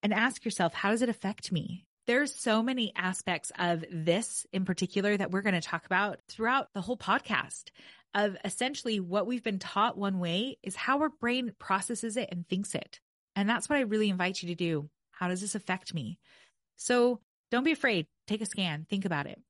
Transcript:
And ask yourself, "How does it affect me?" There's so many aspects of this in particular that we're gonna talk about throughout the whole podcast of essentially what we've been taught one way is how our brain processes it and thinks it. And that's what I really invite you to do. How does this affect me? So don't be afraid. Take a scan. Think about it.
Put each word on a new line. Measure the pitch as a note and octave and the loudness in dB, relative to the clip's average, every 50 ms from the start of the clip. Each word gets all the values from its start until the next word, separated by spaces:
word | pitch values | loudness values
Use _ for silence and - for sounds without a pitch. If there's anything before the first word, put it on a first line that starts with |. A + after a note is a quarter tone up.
And | - G#3 G#3+ | 2 2 2
ask | G#3 A3+ C4 - - - | 4 2 2 0 -2 -6
yourself, | A#3 - - F#3 E3 - | -6 0 2 0 0 0
"How | - - G3+ | 0 2 2
does | G#3+ A3+ B3+ | 2 4 2
it | A#3 | 0
affect | A3 - - F#3+ G#3 - - - | 0 -2 -4 -4 -4 -4 -4 -2
me?" | F#3 D#3+ - - - F#3 - _ _ _ _ | -2 -2 -2 -4 -10 -12 -14 _ _ _ _
There's | - A#3+ C4+ D4 C#4 - | 2 2 2 2 0 -2
so | - - A#3+ G#3+ A3 A3+ | -4 2 2 4 4 4
many | B3 C4+ B3+ A3+ G3+ - | 2 0 -2 -2 -4 -4
aspects | - - F#3 F#3 - - - F3+ D#3+ - - - - | -2 -2 -2 -2 -2 -2 -2 -2 -2 -4 -8 -4 0
of | F3+ F3 E3+ E3 D#3+ - | 2 2 2 0 0 -6
this | F3+ E3 D#3 E3+ E3 G3+ A3+ - - - - _ | -6 -2 2 2 2 2 2 -2 -6 -8 -8 _
in | - G3 F#3+ | -2 -2 0
particular | F#3 F3+ - F#3+ F3+ - G3+ F#3+ G#3 G#3 | 0 0 0 0 0 0 0 2 2 2
that | G3 G3 - | 2 0 0
we're | F3+ F#3+ G3 | 0 0 2
gonna | G#3+ F#3+ E3+ | 2 2 2
talk | D#3+ - - E3 - | 0 -2 -4 -4 -2
about | - F#3+ F#3 G3+ G#3 - - _ | 2 2 2 2 2 -2 -8 _
throughout | _ - - A3 A#3 B3+ C4+ - - _ | _ -6 -2 0 2 2 2 0 -2 _
the | G3+ | -8
whole | F3 F#3+ B3 | -4 -4 -4
podcast | - - - G3+ C4 - - - - - C3+ - - - - _ - - - - - _ _ - | -4 2 2 2 2 2 0 -2 -2 -2 -2 -8 -14 -14 -18 _ -20 -20 -20 -20 -20 _ _ 0
of | G3+ G#3 G#3 F#3+ - - | 0 0 0 0 -2 -6
essentially | G3+ - - B3 C4 D4 - - B3 A3 G3+ | -6 -2 -2 -2 -2 -2 -4 -2 -2 -2 -2
what | F#3 E3+ F3+ G#3 F#3+ | -2 0 0 0 0
we've | G#3+ B3 A#3+ - | 0 -2 -2 -2
been | A#3 G#3 F#3+ | -2 -4 -2
taught | - - - G3+ G#3 A#3 - | -6 -4 2 2 2 2 2
one | - G3+ G3 F#3+ F#3 | 0 -2 0 0 0
way | F3 E3+ E3+ F#3 A3+ C4+ C4+ _ - | 0 0 0 0 -2 -2 -6 _ -10
is | G3 F#3+ | -10 -8
how | - - - C4 C#4+ | -4 0 2 2 2
our | D4+ D#4 | 2 0
brain | D#4 _ - A#3 B3 B3+ B3+ A#3 G3 _ | -2 _ -2 0 0 0 -2 -4 -6 _
processes | - - G3 F#3+ F#3 - A#3+ G#3 - A3+ G#3 | -2 0 0 0 0 -2 -4 -4 -4 -4 -2
it | B3+ - - | -2 -4 -4
and | - F3 E3+ | -4 -8 -4
thinks | _ F#3+ F#3 G3+ - - | _ -2 -2 -2 -2 -4
it. | - - - - - _ _ _ _ _ _ _ | -6 -8 -8 -18 -20 _ _ _ _ _ _ _
And | G3 G3+ | 0 2
that's | G#3 A#3 B3+ - - | 2 2 0 0 0
what | D4 | 2
I | C#4+ | 2
really | C4 G#3 G#3 G#3+ G#3+ G3+ | 2 2 2 2 4 2
invite | F#3+ F3+ F3+ F#3 F#3+ - | 2 2 0 0 0 -2
you | - | -4
to | F3 F3 | -6 -2
do. | E3 F3 E3+ D#3+ D3 D3 D3+ _ _ _ _ | 0 0 0 0 0 -2 -6 _ _ _ _
How | _ - F#3 | _ -4 -2
does | F3+ F3+ F3+ | -2 -2 -2
this | G3+ G#3 - | -4 -4 -6
affect | G#3+ - - - - - - - | -6 -2 -2 -4 -4 -4 -6 -6
me? | D#3+ C3 G#2+ F3 _ _ _ - - - _ _ _ _ _ _ | -6 -6 -6 -8 _ _ _ -20 -20 -20 _ _ _ _ _ _
So | _ - - B3 B3 A#3+ B3 B3 - _ _ _ _ _ _ | _ -2 2 4 6 6 4 4 0 _ _ _ _ _ _
don't | - A#3+ C4 | 0 2 4
be | D#4+ D#4+ | 4 2
afraid. | - - B3+ A3 F3 D3+ _ _ _ _ | 2 2 2 2 2 0 _ _ _ _
Take | - G3+ - | -4 -2 -2
a | A3+ | -2
scan. | - - - F#3+ F3 D3+ D3 D#3 | -4 -2 -2 -2 -2 -2 -4 -4
Think | _ - G3 F#3+ | _ -4 -2 0
about | G3 E3+ D3 C#3+ | 0 0 -2 -2
it. | - - - - | -4 -8 -14 -20